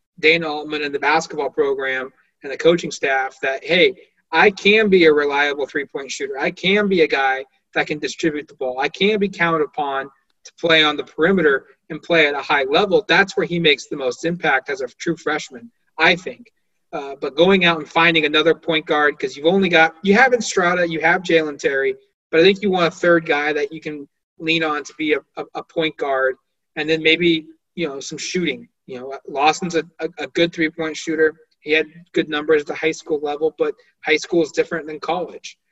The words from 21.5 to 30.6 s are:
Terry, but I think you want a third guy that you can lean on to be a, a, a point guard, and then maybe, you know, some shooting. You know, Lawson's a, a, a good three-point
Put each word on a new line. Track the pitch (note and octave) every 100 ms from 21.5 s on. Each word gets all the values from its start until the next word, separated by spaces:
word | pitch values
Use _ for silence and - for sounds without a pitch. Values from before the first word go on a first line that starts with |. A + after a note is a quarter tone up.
| C#3+
Terry, | D3+ C3+ C3+ C3 _ _ _
but | D#3+
I |
think | F#3 G3
you | G#3
want | F#3 E3
a | -
third | F3 E3+
guy | E3 D3 D3
that | D3 C#3+
you | D#3+
can | D#3 D3 C#3 _ _ -
lean | D#3+ E3
on | D#3+ D3
to | C#3 -
be | D#3
a, | C#3+ - -
a, | D3
a | D3
point | - - D#3 -
guard, | D3 C3+ C3+ B2+ _ _ _
and | - D3+
then | D#3+
maybe, | D#3 E3 F3 D#3+ D#3 - _ -
you | D#3+
know, | C#3
some | - D#3
shooting. | - F#3 E3 B2 A#2+ _ -
You | B2+
know, | C3 C3+ -
Lawson's | D3 F#3 - F3+ E3
a, | E3 -
a, | D#3+ -
a | D3+
good | - E3+
three-point | E3+